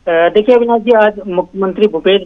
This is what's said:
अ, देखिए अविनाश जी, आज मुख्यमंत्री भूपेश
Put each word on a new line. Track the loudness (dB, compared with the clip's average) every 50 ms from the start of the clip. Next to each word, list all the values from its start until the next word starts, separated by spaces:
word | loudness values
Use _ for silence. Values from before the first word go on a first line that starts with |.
अ, | _ -2
देखिए | 0 0 0 2 2 0 2 4 2
अविनाश | 2 2 2 -2 -2
जी, | 0 2
आज | 2 2 2 2 0 -4 -10
मुख्यमंत्री | -6 -4 -4 -4 -6 -6 -6 -4 -4 -2 0 -2
भूपेश | -2 -2 -2 0 0 0 0 0